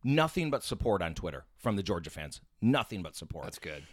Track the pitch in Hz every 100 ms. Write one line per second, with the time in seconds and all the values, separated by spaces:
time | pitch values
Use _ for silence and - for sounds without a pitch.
0 | 127 151 156 185 156 135 - 113 120 98
1 | 82 78 87 67 - _ 120 101 95 87
2 | 76 78 73 - _ - 113 135 - 104
3 | 82 - 80 80 67 - 80 73 -